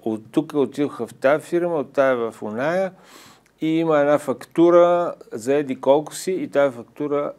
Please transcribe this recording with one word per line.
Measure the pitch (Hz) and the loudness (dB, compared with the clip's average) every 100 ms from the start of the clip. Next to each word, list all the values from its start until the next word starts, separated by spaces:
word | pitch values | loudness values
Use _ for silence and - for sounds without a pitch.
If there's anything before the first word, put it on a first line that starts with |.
„От | 113 110 110 | -6 -8 -4
тук | 160 151 | -4 -2
отидоха | 147 131 - 143 - 113 | -2 -2 -2 -6 -6 -12
в | |
тая | - 131 151 | -2 0 0
фирма, | - 175 175 | -2 -4 -2
от | 160 127 | -4 -2
тая | - 135 123 113 | 0 2 0 -4
в | - | -8
оная | 107 110 143 180 190 185 _ - - _ _ _ | -10 -6 -4 -4 -4 -8 _ -20 -20 _ _ _
и | 156 | -4
има | 160 165 151 | -2 0 2
една | 143 147 | 2 0
фактура | - 120 - - 170 175 175 175 170 - - | -2 -8 -4 4 6 6 6 2 -2 -8 -14
за | 117 117 | -8 -2
еди | 143 139 131 | -2 -2 -2
колко | 131 143 151 | 2 2 0
си | - - | -8 -6
и | 185 139 | -6 -2
тая | 143 143 | 0 0
фактура | 120 113 - 147 143 143 | -2 -14 -10 -4 -4 -4